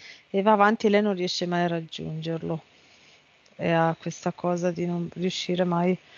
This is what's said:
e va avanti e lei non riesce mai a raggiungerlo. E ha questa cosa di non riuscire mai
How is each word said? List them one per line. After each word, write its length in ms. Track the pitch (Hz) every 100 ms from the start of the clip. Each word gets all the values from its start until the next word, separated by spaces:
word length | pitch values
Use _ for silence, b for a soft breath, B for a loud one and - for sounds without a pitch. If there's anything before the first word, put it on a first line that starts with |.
| B B B
e 120 | 196
va 80 | 202
avanti 340 | 208 208 226
e 40 | 214
lei 120 | 202
non 140 | 208
riesce 300 | 185 180 - 175
mai 160 | 175
a 40 | 175
raggiungerlo. 920 | 170 160 - 160 160 160 165 165 160 - b b b b b b _ _
E 160 | - 156
ha 240 | 165 165 165
questa 320 | 165 - 180
cosa 400 | - 175 175 180
di 140 | 170
non 240 | 175 175 170
riuscire 500 | 170 180 - - 180
mai 340 | 180 170 180 185 B